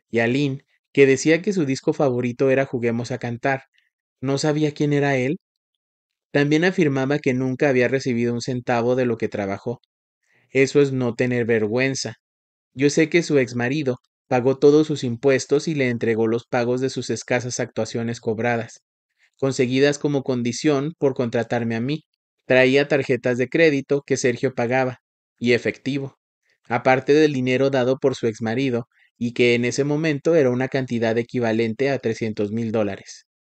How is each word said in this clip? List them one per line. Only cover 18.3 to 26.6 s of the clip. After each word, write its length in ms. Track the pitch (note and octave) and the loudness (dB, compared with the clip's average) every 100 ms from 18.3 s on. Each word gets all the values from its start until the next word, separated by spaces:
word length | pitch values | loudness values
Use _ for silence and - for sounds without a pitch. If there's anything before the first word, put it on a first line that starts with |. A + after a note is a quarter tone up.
| G#2+ A#2+ A#2+ A#2+ - _ _ _ _ _ - | -4 -2 -4 -6 -14 _ _ _ _ _ -6
conseguidas 600 | C3+ C3 B2 C3 C#3+ C#3+ | -4 0 0 4 2 2
como 240 | D3 C#3 | -2 -2
condición 680 | B2+ B2 A#2+ A#2 D#3 C#3+ D3 - | -2 -2 -2 -2 0 0 -2 -2
por 160 | C#3 | -2
contratarme 640 | C3 A#2+ A#2+ A2 A#2+ A#2 A2+ | -2 -2 -2 -2 -4 -2 -4
a 40 | |
mí. 240 | B2 D#3 _ _ _ _ - | -4 -6 _ _ _ _ 0
Traía 400 | B2+ C3 C#3 D3 | 4 6 4 2
tarjetas 500 | C#3+ B2+ B2 B2+ B2 | 0 0 0 0 -2
de 100 | B2 | -2
crédito 540 | E3 E3 C#3 - C#3+ - | 2 4 2 0 -2 -2
que 100 | C3+ | -2
Sergio 380 | B2+ A#2 C3 | 0 0 -4
pagaba, 440 | - A#2+ C3 B2+ A#2+ _ _ _ - | -2 -2 0 -2 -6 _ _ _ -4
y 140 | A#2+ | 0
efectivo, 680 | A#2 A2 - C3 C#3 C3+ _ _ _ _ _ | 0 0 -6 -6 -6 -8 _ _ _ _ _